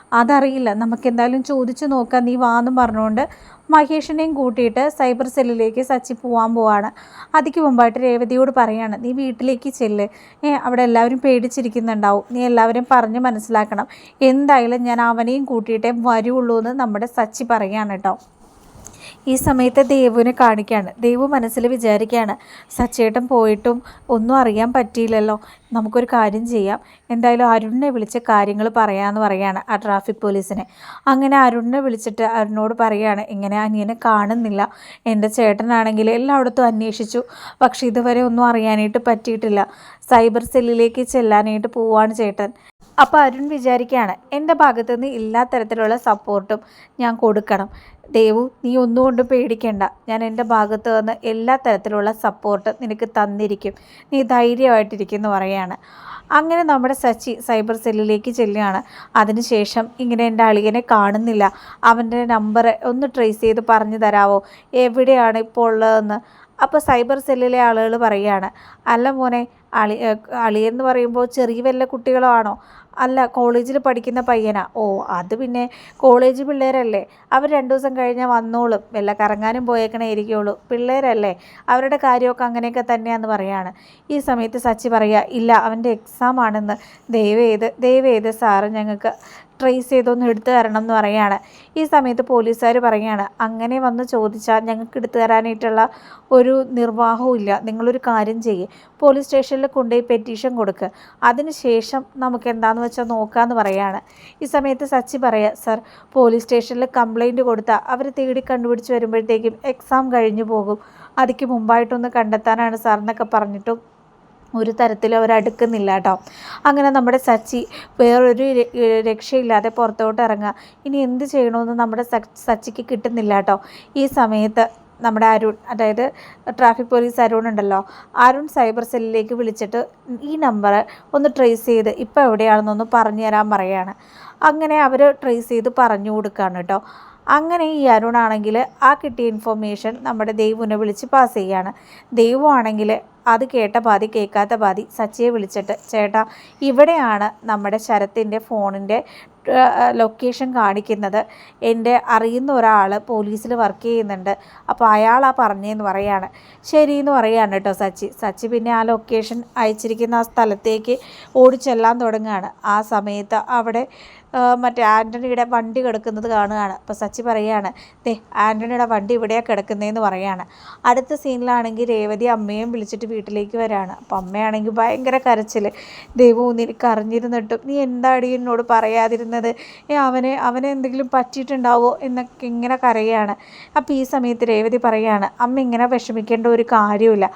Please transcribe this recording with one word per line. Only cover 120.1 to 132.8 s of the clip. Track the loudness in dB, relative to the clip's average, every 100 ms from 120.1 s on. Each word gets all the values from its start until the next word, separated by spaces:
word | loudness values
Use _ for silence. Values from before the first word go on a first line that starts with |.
| 0
ഇറങ്ങുക. | 0 0 -4 -8 -14 _
ഇനി | -6 -4
എന്ത് | -2 -4 -2
ചെയ്യണമെന്ന് | 0 0 0 -4 -2
നമ്മുടെ | -2 -2
സ-, | -4 -4 -6 -14
സച്ചിക്ക് | -4 -4 -4 -12 -8
കിട്ടുന്നില്ല | -6 -4 -4 0 0
കേട്ടോ. | 2 -2 -2 -20 -10 -2
ഈ | -2
സമയത്ത് | 2 0 2 0 0 -2 -2 _ -6
നമ്മുടെ | -2 2 4
അരുൺ, | 4 2 -4 -8
അതായത് | -2 -2 0 -4 -6 -20 -18 -10
ട്രാഫിക് | 2 4 4 2
പോലീസ് | 2 2 2
അരുൺ | 2 2 -2
ഉണ്ടല്ലോ, | -2 0 -2 -4 -14 -8 4
അരുൺ | 4 4 -2
സൈബർ | 0 0 0
സെല്ലിലേക്ക് | -4 -4 -2 -2 -2 -4
വിളിച്ചിട്ട് | -4 -4 -6 -6 -6 _ -14 -12
ഈ | -8 -2
നമ്പർ | 0 0 2 2 0 -8 -4
ഒന്ന് | 0 0
ട്രേസ് | 2 2 2 0
ചെയ്ത് | 2 2 -2
ഇപ്പോൾ | -4 2
എവിടെയാണെന്നൊന്ന് | 4 4 4 4 2 -2